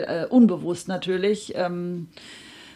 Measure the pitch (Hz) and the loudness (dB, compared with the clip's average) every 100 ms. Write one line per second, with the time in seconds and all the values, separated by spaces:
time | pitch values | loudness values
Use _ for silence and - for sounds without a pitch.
0 | - 165 156 254 226 170 156 175 - 180 | 0 -4 2 6 6 6 -2 -6 -6 -6
1 | 180 185 196 208 - - 180 175 175 175 | -2 0 0 0 -4 -4 -4 -4 -6 -8
2 | 165 - - - - - - | -10 -16 -20 -20 -20 -20 -20